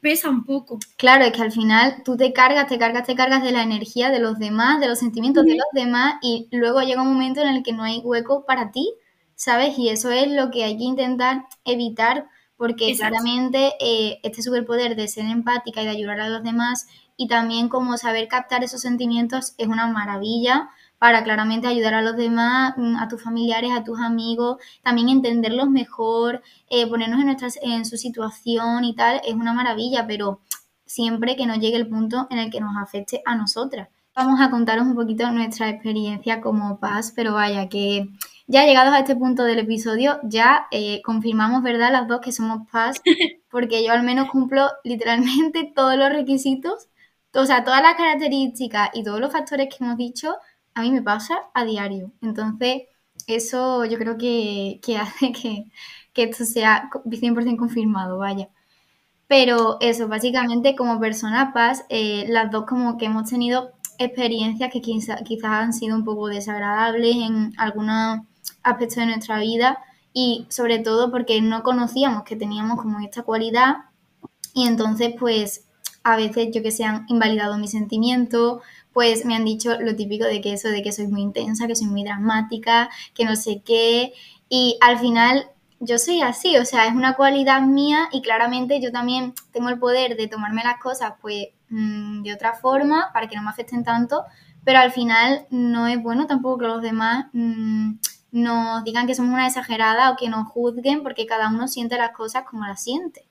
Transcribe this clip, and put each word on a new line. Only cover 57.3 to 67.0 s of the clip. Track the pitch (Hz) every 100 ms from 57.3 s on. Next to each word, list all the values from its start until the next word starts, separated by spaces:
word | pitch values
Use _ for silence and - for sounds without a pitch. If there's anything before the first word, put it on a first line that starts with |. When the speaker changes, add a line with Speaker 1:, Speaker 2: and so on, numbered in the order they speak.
| 233
Speaker 2:
por |
cien | 240 233
confirmado, | 233 233 220 202 185 185
vaya. | 196 196 190 _ _ _ _ _ _ _ _
Pero | 277 254 240 226 226
eso, | 240 233 220
básicamente, | 214 247 254 240 233 254 277
como | 240 226
persona | 220 214 220 226 269
paz, | 247 233 262 -
eh, | 226 214 208 202
las | 226 220
dos | 214 214
como | 247 247 233
que | 220
hemos | 220 220
tenido | 247 240 254 254 _ - _
experiencias | 247 254 240 226 220 220 254
que | 254
quizá-, | 233 220 220 220
quizás | - 226 226
han | 214 226
sido | 226 220 220
un | 220
poco | 214 208
desagradables | 208 202 208 202 208 226 226